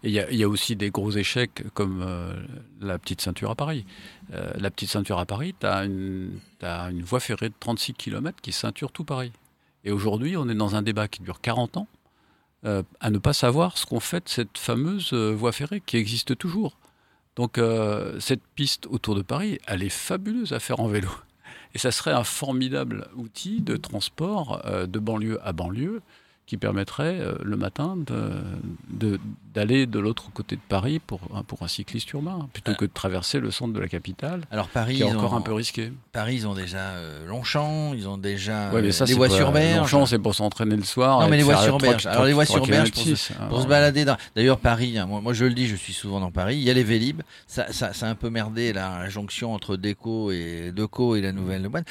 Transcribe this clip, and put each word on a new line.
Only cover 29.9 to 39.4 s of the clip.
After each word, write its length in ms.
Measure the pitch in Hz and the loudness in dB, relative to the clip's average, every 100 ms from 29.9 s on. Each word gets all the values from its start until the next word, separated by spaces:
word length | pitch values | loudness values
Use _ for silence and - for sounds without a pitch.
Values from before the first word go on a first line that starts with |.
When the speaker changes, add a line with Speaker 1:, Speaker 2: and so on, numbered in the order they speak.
| 104 | 0
Speaker 1:
l'autre 320 | 104 117 - | -2 -4 -8
côté 240 | - - 104 | -10 -8 -8
de 60 | - | -2
Paris 320 | 98 120 160 | 0 0 -2
pour 220 | - 92 87 | -6 -10 -8
un, 80 | 101 | -10
pour 200 | - - | -10 -8
un 60 | 85 | -6
cycliste 420 | - - 113 - | -8 -6 -8 -6
urbain, 360 | 143 160 185 135 | -6 -6 -6 -8
plutôt 180 | - - | -6 -4
Speaker 2:
Ah. 60 | 104 | -2
Speaker 1:
que 80 | 101 | -2
de 40 | |
traverser 480 | - 95 92 - 143 | -2 -2 -2 -2 -2
le 120 | 110 | -2
centre 240 | - 120 | -4 -4
de 40 | 101 | -4
la 80 | 90 | -4
capitale, 540 | 87 95 92 160 180 151 | -6 -8 -8 -6 -6 -6
Speaker 2:
Alors, 180 | 107 - | -4 -2
Paris, 260 | 123 113 131 | -2 0 2
Speaker 1:
qui 60 | |
est 40 | 104 | 2
Speaker 2:
ils 80 | |
Speaker 1:
encore 200 | 110 101 | 2 2
Speaker 2:
ont, 20 | 117 | 0
Speaker 1:
un 40 | |
peu 100 | 110 | 0
risqué. 400 | 107 117 - 113 131 - | -2 -2 -4 -6 -8 -10
Speaker 2:
Paris, 260 | 117 110 127 | -4 -2 -2
ils 100 | 107 | -2
ont 80 | |
déjà, 380 | 98 90 95 95 | -4 -6 -6 -6
euh, 340 | 90 80 76 82 | -8 -10 -10 -8
Longchamp, 640 | 120 123 147 151 156 151 | -6 -2 0 0 0 -2
ils 160 | 123 98 | -4 -4
ont 80 | 98 | -4
déjà, 540 | 101 101 101 107 101 | -4 -4 -2 -2 0
Speaker 1:
Ouais, 80 | 110 | 2
mais 80 | 101 | 2
Speaker 2:
euh, 40 | |
Speaker 1:
ça, 120 | 92 | 4
Speaker 2:
les 60 | 127 | 4
Speaker 1:
c'est 60 | 127 | 6
Speaker 2:
voies 100 | 127 | 6
Speaker 1:
pas, 80 | |
Speaker 2:
sur 160 | 95 | 6